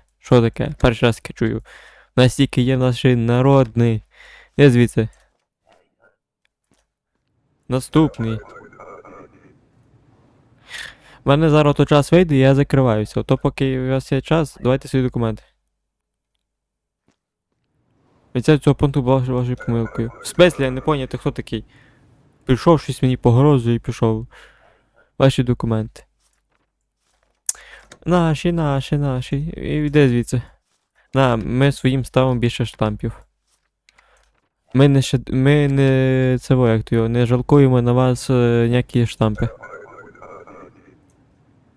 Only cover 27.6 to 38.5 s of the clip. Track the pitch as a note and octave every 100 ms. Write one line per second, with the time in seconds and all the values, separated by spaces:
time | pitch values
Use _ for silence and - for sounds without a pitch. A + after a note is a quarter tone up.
27.6 | - - - - - F3+ E3 D3+ F3 E3+
28.6 | D3+ C#3 - D3 C#3+ B2+ - C#3 D#3 -
29.6 | C#2+ D3 D3+ D3 C#3 A#2+ A2+ B2+ - _
30.6 | _ _ _ _ _ C3 C3 A2+ D2 B2
31.6 | C#3 - C3 C3+ B2 C3 C3 B2 A#2+ -
32.6 | A#2 - G#2+ G#2 A#2 - _ _ _ _
33.6 | _ _ _ _ _ _ _ _ _ _
34.6 | _ B2+ C#3+ C#3 C3 C3+ - C3 C3+ D3
35.6 | C#3+ C#3 C3+ C3 C3 C3 C3 B2 - C3
36.6 | A#2+ A2+ - A#2 A2+ A#2+ A#2+ B2 - D3
37.6 | C#3 B2+ A#2+ B2 B2+ B2 - B2+ A#2+